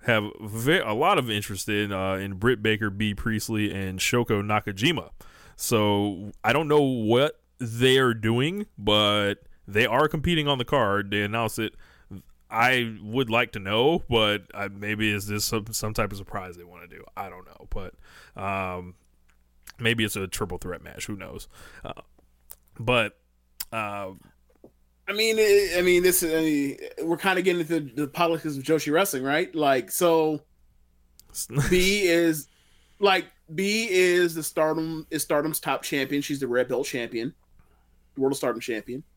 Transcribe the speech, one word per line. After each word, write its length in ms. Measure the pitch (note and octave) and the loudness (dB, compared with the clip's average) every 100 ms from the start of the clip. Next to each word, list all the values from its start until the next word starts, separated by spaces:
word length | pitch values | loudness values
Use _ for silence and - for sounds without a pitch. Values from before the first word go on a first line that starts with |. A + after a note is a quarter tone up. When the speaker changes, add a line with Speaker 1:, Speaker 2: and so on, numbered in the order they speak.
Speaker 1:
have 220 | - A2+ G#2 - | 2 0 0 -10
ve-, 380 | G#2+ A2 B2 F3 | -10 -4 2 2
a 160 | B2 | 2
lot 220 | G#2+ E3 F#3+ | 0 2 2
of 140 | B2 | 2
interest 380 | G#2 G2+ G2 - | -4 -4 -8 -2
in, 240 | G#2 G#2 | -2 0
uh, 220 | G2 F#2+ | -2 -2
in 180 | F#2+ G2 | -2 -4
Britt 260 | F#2+ A#2 A#2+ | -2 0 2
Baker, 300 | G#2+ G#2+ G#2+ | 0 0 -2
Bea 240 | G2 G#2+ | -2 -2
Priestley, 580 | G#2 A#2 A2 - A2 G#2 | -2 -2 -2 -2 -2 -2
and 280 | F#2+ F#2+ F#2+ | -2 -6 -4
Shoko 420 | - B2 A#2+ G#2+ | 0 0 2 0
Nakajima. 680 | G#2 G#2+ - F#2+ C3+ D3+ E2+ - - - - | 0 -2 -2 -2 0 0 -6 -18 -20 -20 -20
So 760 | - - A2+ G#2 G2+ G2+ F2+ G2+ - | -10 0 2 4 2 0 -4 -12 -4
I 100 | A2 | 0
don't 140 | C3 D#3+ | 2 4
know 160 | D3 | 4
what 560 | C#3 B2+ G#2+ A#2 D3 - _ _ | 4 0 4 4 4 -2 _ _
they 380 | A#2+ A#2 B2+ C3+ | -8 2 4 6
are 160 | C3 | 4
doing, 520 | A2+ A2 A#2 C#3+ G3 G#3 - | 2 0 2 0 -4 -10 -4
but 680 | G#2 G#2 G#2 G#2 G2+ G2+ - - - | 2 4 4 4 0 -2 -10 -20 -4
they 180 | G#2 A#2 | 0 2
are 220 | A#2+ D3+ | 2 2
competing 400 | D#3+ D3+ E3+ C#3+ | 0 0 0 2
on 100 | C3+ | 0
the 60 | |
card. 480 | A#2+ C#3+ G#2+ G2+ G2+ | 0 2 2 0 0
They 100 | G2+ | -2
announced 380 | G#2 A2+ A2+ - | -2 -2 -2 -2
it. 140 | A2 - - _ _ F#2+ - - _ | -6 -6 -20 _ _ -20 -20 -20 _
I 440 | A2 B2 B2+ A#2 A2 | 2 4 4 0 -8
would 300 | G#2 A#2 B2 | -6 -2 0
like 220 | A2+ B2 | 0 0
to 80 | A2 | -4
know, 420 | F#2+ G#2+ C3 E3+ - | -2 2 4 2 2
but, 320 | A#2 G#2+ G#2 - | 2 4 2 -4
uh, 140 | G2+ G2+ | -10 -10
maybe 400 | G2+ G#2 G#2+ G#2+ | -8 -6 -2 0
is 160 | G#2 G2 | 0 -4
this 160 | G#2 | -4
some, 220 | - A2+ G#2+ | -2 -4 -4
some 220 | A2 G#2+ | -6 -6
type 160 | - G#2 | -2 -4
of 80 | G2 | -4
surprise 380 | G2 G#2 F#2 F2 | -10 -10 -10 -16
they 80 | |
wanna 240 | F2 F2 F2 | -20 -20 -20
do? 160 | - - - | -20 -18 -12
I 120 | G2 | -12
don't 180 | F2+ F2+ | -12 -20
know, 220 | - - | -20 -8
but, 240 | G#2+ F#2 - - - - - | -8 -8 -14 -20 -20 -20 -10
um, 520 | F#2+ G2 F#2 F2+ F2+ F2 _ _ _ _ _ _ - - | -6 -4 -4 -6 -12 -18 _ _ _ _ _ _ -20 -4
maybe 240 | A2+ A#2 | -2 0
it's 140 | G#2+ G#2+ | -2 -2
a 100 | F#2+ | -6
triple 320 | - G2 F2+ | -6 -6 -6
threat 240 | F#2 F2 | -8 -12
match. 240 | D2+ - - | -14 -14 -10
Who 80 | |
knows? 320 | G2+ F2+ - - - - - | -10 -10 -14 -16 -20 -20 -16
Uh, 80 | - - - _ _ _ _ - _ - | -14 -14 -18 _ _ _ _ -20 _ -8
but, 360 | A#2 B2+ G#2 _ _ _ _ _ - | 0 0 0 _ _ _ _ _ -8
uh, 360 | A2+ G#2 G2+ G2 F#2+ - _ _ _ - _ _ _ - | -6 -6 -6 -10 -12 -20 _ _ _ -20 _ _ _ -8
Speaker 2:
I 60 | |
mean, 240 | G#3 A3 A3 | 0 2 4
it, 400 | G#3+ G3+ G3 F3 | 6 6 4 2
I 40 | |
mean, 200 | F3+ F3 | 4 6
this 220 | F3+ F3 | 6 2
is, 100 | E3+ | 2
I 60 | D#3+ | 2
mean, 680 | D#3+ D3 C#3 - - - D#3+ | 2 2 0 -4 -12 -8 -4
we're 80 | E3+ | 0
kinda 240 | G3 F#3 | 0 2
getting 180 | F3+ F3 | 2 0
into 180 | D#3 E3 C#3+ | 0 -2 -4
the 140 | B2 D3 | -6 -6
politics 480 | E3 E3+ E3 D3+ C#3 | 0 0 0 -4 -6
of 80 | |
Joshi 280 | C3 D#3 D3 | 0 0 2
wrestling, 300 | D3+ G3 C3+ | 2 2 0
right? 320 | C3+ D3+ F3+ | 0 0 0
Like, 380 | D#3+ D3 E3+ F3 | 0 2 2 0
so 500 | - F3 E3 D#3 D3+ _ _ _ _ _ _ _ _ - | 0 4 4 2 -2 _ _ _ _ _ _ _ _ -18
Speaker 1:
<laughs> 380 | - - D3+ C#3+ | -12 -6 -2 2
Speaker 2:
B 320 | F3+ F#3 G#3 F#3 | 4 4 2 4
is, 400 | E3+ E3+ D3+ - _ _ _ _ _ | 4 2 0 -6 _ _ _ _ _
like, 280 | G3+ F#3 - _ _ | 2 2 -2 _ _
B 320 | D#3+ G3 A3 A#3 | -4 0 0 2
is 460 | F#3 F#3 F3 F3 | 4 4 4 2
the 80 | D#3+ | 0
Stardom, 640 | D3+ - D#3 D#3 D#3+ D#3+ D#3 | -6 0 0 0 -2 -6 -8
is 120 | D#3 | -8
Stardom's 380 | - D3+ D3+ D#3 | 0 0 0 -4
top 240 | - C3+ | -4 -4
champion. 360 | - C#3+ C3 C#3+ | -2 -4 -2 -4
She's 200 | C#3+ C#3+ | -4 -4
the 80 | C3 | 0
red 180 | A#2+ B2 | 0 0
belt 180 | B2 C#3 | -2 -2
champion, 440 | C3 A#2+ A#2 A#2 - _ _ _ _ _ _ _ - | -6 -6 -6 -6 -10 _ _ _ _ _ _ _ -2
World 160 | C3+ | 0
of 60 | C3+ | 0
Stardom 220 | C#3 A2+ | -2 -4
champion 440 | - A2 G#2 B2 - | -4 -6 -6 -12 -14